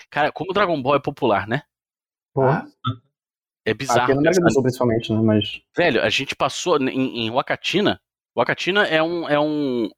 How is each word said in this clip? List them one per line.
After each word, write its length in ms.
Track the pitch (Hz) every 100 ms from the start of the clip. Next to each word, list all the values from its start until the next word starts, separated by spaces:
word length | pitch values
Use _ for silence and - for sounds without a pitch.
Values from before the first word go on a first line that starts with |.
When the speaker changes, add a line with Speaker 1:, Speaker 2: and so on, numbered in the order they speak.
| -
Speaker 1:
cara, 220 | 143 147
como 180 | - 170
o 40 |
Dragon 260 | 190 196 156
Ball 140 | 127 143
é 40 |
popular, 460 | 151 143 123 98 98
né? 160 | 135 - _ _ _ _ _ _
Speaker 2:
Porra. 320 | 135 131 151 - _ - - _ _ _ _ _ _
Speaker 1:
É 80 | -
bizarro 280 | 110 131 120
Speaker 2:
Aqui 100 | 123
na 60 | 135
América 200 | 156 180
do 40 |
Speaker 1:
pensar 100 | 165
Speaker 2:
Sul, 80 | 135
principalmente, 500 | 127 - 123 113 -
né? 80 | 110
Mas 400 | 110 107 101 - _ -
Speaker 1:
Velho, 260 | 170 113
a 60 | 104
gente 240 | - 135 -
passou 420 | 147 - 180 151
n-, 120 | 131
em, 360 | 131 131 117 113
em 40 |
Huacatina. 680 | 123 - 135 - 185 185 90 _ _ _ -
Huacatina 480 | 120 147 175 202 175
é 160 | 160
um, 260 | 165 175 139
é 120 | 147
um, 500 | 151 151 143 123 107